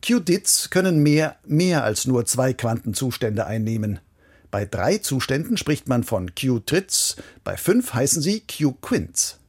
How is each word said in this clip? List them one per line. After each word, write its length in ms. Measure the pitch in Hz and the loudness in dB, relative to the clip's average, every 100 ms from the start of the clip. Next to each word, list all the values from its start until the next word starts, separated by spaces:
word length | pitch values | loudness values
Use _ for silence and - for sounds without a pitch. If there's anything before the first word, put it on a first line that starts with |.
| - | 2
Qudits 640 | 240 175 165 - - - | 0 2 0 2 0 2
können 340 | 185 185 160 | 2 4 4
mehr, 340 | 147 147 156 - - | 4 4 2 -6 -2
mehr 360 | 151 180 160 | 2 2 2
als 240 | 110 107 135 | 0 -2 0
nur 200 | 127 120 | 0 0
zwei 260 | 117 131 | 0 0
Quantenzustände 920 | 127 120 117 117 101 131 - 117 104 107 | 0 -2 -2 -4 -4 -4 -2 -2 -2 -2
einnehmen. 540 | 110 110 113 104 98 _ _ _ _ _ | -2 -2 -2 -2 -6 _ _ _ _ _
Bei 160 | 101 101 | -4 -4
drei 320 | 90 107 208 | -2 0 0
Zuständen 580 | - 135 - 135 165 220 | 0 -2 0 -2 0 -2
spricht 320 | - 151 - | 0 -2 0
man 160 | 123 | -2
von 300 | 113 104 90 | 0 -4 -4
Qtrits, 800 | - 135 120 - 165 196 - - - - - | -4 0 0 0 -2 0 -2 -2 -4 -16 -12
bei 140 | - 95 | -10 -4
fünf 380 | - 226 247 | 2 2 2
heißen 260 | 120 143 170 | 0 0 2
sie 200 | 151 214 | 0 -2
Qquints. 1000 | - - 151 - - 202 87 - - - | -6 -2 -2 -2 -2 -2 0 -4 -4 -6